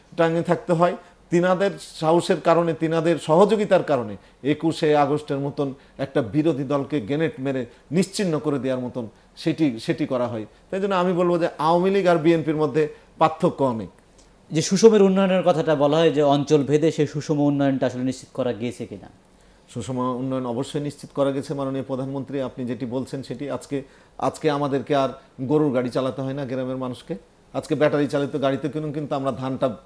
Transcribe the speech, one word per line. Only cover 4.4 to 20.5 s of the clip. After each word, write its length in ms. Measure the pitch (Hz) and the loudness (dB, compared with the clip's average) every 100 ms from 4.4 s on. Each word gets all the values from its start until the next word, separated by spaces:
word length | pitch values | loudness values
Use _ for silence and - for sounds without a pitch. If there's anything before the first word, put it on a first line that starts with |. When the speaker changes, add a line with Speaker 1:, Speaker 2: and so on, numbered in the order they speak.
Speaker 1:
একুশে 540 | 127 151 165 - 156 147 | -2 0 -2 0 2 2
আগস্টের 420 | 139 147 - 139 | 2 0 -4 -6
মতন 360 | 139 120 139 127 - - | -4 -4 -6 -6 -14 -10
একটা 240 | 135 151 | -4 -2
বিরোধী 420 | 113 139 156 135 | -2 0 0 0
দলকে 360 | 139 143 131 147 | -2 -4 -2 -4
গ্রেনেড 320 | 98 147 156 143 | -2 -2 -2 -4
মেরে 280 | 135 131 117 - - | -6 -4 -6 -12 -4
নিশ্চিহ্ন 480 | 160 190 - 190 151 | -2 -2 -2 -2 -2
করে 200 | 151 143 | 0 -2
দেওয়ার 260 | 131 127 | -2 -4
মতন 240 | 123 127 110 - _ - | -4 -8 -10 -12 _ -8
সেটি, 420 | 165 156 156 110 | -4 0 0 0
সেটি 280 | - 156 147 | -4 -4 -2
করা 220 | 127 120 | -2 -2
হয়। 180 | 113 101 - _ | -4 -10 -16 _
তাই 100 | 196 | -4
জন্য 140 | 196 | -2
আমি 180 | 190 180 | 0 2
বলবো 260 | 175 180 175 | 2 2 2
যে 100 | 165 - | 0 0
আওয়ামী 320 | 151 175 190 | 2 2 4
লীগ 160 | 196 180 | 2 4
আর 100 | 170 | 4
বিএনপির 400 | 156 165 151 151 | 4 2 2 0
মধ্যে 320 | 151 151 151 - - - | 0 0 -2 -4 -12 0
পার্থক্য 460 | 160 - 175 - | 0 2 -2 0
অনেক। 240 | 135 113 90 - _ _ - _ - | -2 -2 -8 -14 _ _ -20 _ -6
Speaker 2:
যে 120 | 156 | -2
সুষমের 400 | 151 190 226 214 | 0 6 8 8
উন্নয়নের 400 | 196 190 196 185 | 6 4 2 2
কথাটা 320 | 170 160 160 | 2 2 2
বলা 220 | 147 143 156 | 2 4 4
হয় 140 | 165 | 4
যে 120 | 143 | 4
অঞ্চল 400 | 143 143 139 151 | 4 4 4 2
ভেদে 260 | 131 147 160 | 4 2 2
সেই 160 | 151 143 | 2 0
সুষম 340 | 151 - 147 | -2 -2 2
উন্নয়নটা 460 | 143 143 139 135 131 | 2 2 2 2 0
আসলে 180 | 123 | -2
নিশ্চিত 240 | 127 127 - | -4 -4 -8
করা 180 | - 123 | -4 -4
গিয়েছে 340 | 104 120 - 113 | -4 -6 -8 -10
কিনা? 220 | 101 85 - _ _ - _ - | -14 -16 -20 _ _ -20 _ -16
Speaker 1:
সুষম 300 | 123 113 127 | -10 -6 -4
উন্নয়ন 480 | 127 123 131 131 | -4 -4 -4 -4
অবশ্যই 340 | 127 | -4